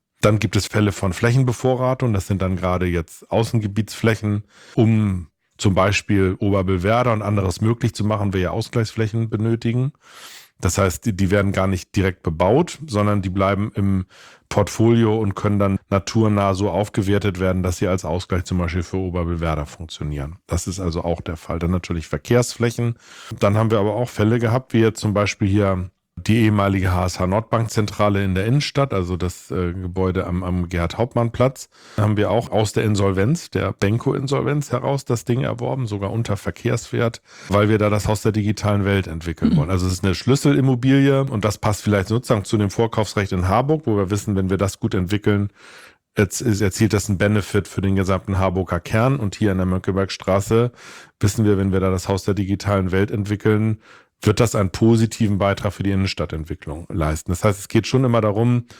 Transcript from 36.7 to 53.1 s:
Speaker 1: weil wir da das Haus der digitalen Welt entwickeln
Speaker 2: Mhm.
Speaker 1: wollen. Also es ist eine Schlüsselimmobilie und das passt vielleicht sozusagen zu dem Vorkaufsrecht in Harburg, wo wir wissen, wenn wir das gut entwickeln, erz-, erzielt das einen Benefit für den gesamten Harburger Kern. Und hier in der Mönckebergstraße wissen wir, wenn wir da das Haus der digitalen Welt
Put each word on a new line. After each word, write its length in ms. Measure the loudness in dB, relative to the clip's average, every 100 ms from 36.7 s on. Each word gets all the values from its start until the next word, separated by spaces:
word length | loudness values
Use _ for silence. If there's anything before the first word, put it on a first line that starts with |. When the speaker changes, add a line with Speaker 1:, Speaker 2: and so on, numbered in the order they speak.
| -2 -4 -2 -2 -4 _ -18 0
Speaker 1:
weil 220 | 2 4
wir 80 | 4
da 100 | 2
das 200 | 0 0
Haus 120 | 0
der 120 | 0
digitalen 520 | 0 0 0 0 0
Welt 220 | 2 0 0
entwickeln 480 | -6 -8 -2 0
Speaker 2:
Mhm. 20 | 2
Speaker 1:
wollen. 140 | 2
Also 160 | 0 0
es 80 |
ist 100 | 0
eine 100 | 0
Schlüsselimmobilie 1120 | 0 2 2 4 4 2 2 4 4 4 4
und 220 | 0 0 -2
das 100 | 0
passt 240 | 0 0
vielleicht 280 | 2 2 2
sozusagen 360 | -2 0 0
zu 140 | 2 0
dem 100 | 0
Vorkaufsrecht 640 | 0 0 0 -2 -2 -2
in 160 | 0 2
Harburg, 380 | 2 2 0 0
wo 100 | 0
wir 140 | 0
wissen, 260 | -2 -2 -2
wenn 140 | 0
wir 80 | 0
das 220 | 0 -2
gut 120 | -4
entwickeln, 560 | -2 -2 0 2 2 0 -6 -20 -20 -20 _ _
erz-, 280 | 0 0 0
erzielt 500 | -2 0 0 2 2
das 160 | 2 0
einen 80 | 0
Benefit 520 | 2 0 0 -2 -2
für 120 | -2
den 160 | 0 0
gesamten 420 | 0 -2 -2 0
Harburger 420 | 0 0 -2 -4
Kern. 360 | -2 0 2 0
Und 180 | -4
hier 160 | -2 0
in 60 | 0
der 100 | 0
Mönckebergstraße 1080 | -2 -2 -2 -2 -4 0 0 2 2 0 -4 -18 -20 -20 _
wissen 260 | -2 0 2
wir, 100 | 2
wenn 160 | 2
wir 80 | 0
da 100 | 0
das 160 | 0 -2
Haus 180 | -2
der 100 | -2
digitalen 580 | -2 -2 -2 0 0 0
Welt 180 | 0 0